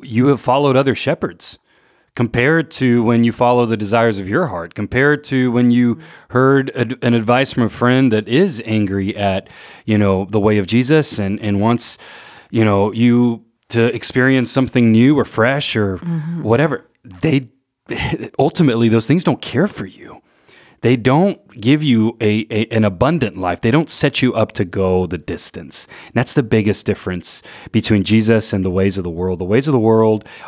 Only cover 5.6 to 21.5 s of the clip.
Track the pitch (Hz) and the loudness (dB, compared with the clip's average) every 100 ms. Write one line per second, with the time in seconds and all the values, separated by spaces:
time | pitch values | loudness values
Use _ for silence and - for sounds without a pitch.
5.6 | 123 120 120 110 - - - 123 131 139 | 2 2 0 -2 -10 -20 -4 0 4 2
6.6 | 135 131 117 127 123 117 110 127 135 - | 0 -4 -6 -2 0 0 2 0 0 0
7.6 | 110 - 123 127 131 107 104 131 196 117 | -2 0 0 2 2 0 0 0 0 -2
8.6 | 110 110 101 98 95 101 101 95 - - | -2 -2 0 -2 -4 -2 -2 -2 -6 -20
9.6 | - - - 107 101 95 95 104 104 107 | -20 -12 -2 2 2 0 0 0 2 2
10.6 | 95 117 127 156 147 - 98 101 107 101 | 2 0 2 2 2 -2 -4 -4 -2 0
11.6 | 110 120 - - - - - - - 117 | 0 0 -2 -8 -14 -20 -20 -20 -6 0
12.6 | 107 98 104 110 120 120 120 113 _ _ | 2 2 0 2 2 4 2 -2 _ _
13.6 | - 120 117 120 - 127 131 131 117 139 | -6 0 0 0 -4 0 2 2 0 0
14.6 | 127 127 117 110 127 147 - - 117 143 | 0 2 4 6 4 4 0 0 0 0
15.6 | - 113 101 92 170 165 156 170 107 117 | -4 -2 -2 -4 -6 -6 -6 -6 0 2
16.6 | 156 131 _ _ 113 90 160 139 123 _ | 0 -2 _ _ -20 -4 0 0 -4 _
17.6 | _ _ - 117 - 147 117 - 139 - | _ _ -12 -8 -6 -6 -8 -2 -2 2
18.6 | 151 113 117 113 - 170 175 120 - 120 | 2 2 2 2 2 0 0 -2 -4 -2
19.6 | 202 - 98 - - - _ _ _ - | -2 -4 -14 -16 -20 -20 _ _ _ -20
20.6 | _ _ 117 127 110 143 196 - _ | _ _ 0 2 2 2 2 -2 _